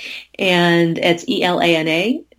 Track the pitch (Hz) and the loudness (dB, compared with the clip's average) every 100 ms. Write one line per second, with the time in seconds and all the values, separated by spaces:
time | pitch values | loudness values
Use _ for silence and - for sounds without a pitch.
0 | - - - - 190 175 175 170 170 165 | -16 -16 -14 -4 0 4 4 4 2 0
1 | 175 170 - 196 180 175 170 165 160 160 | 0 0 -2 -2 0 0 2 0 0 -2
2 | 208 302 - | -2 -4 -8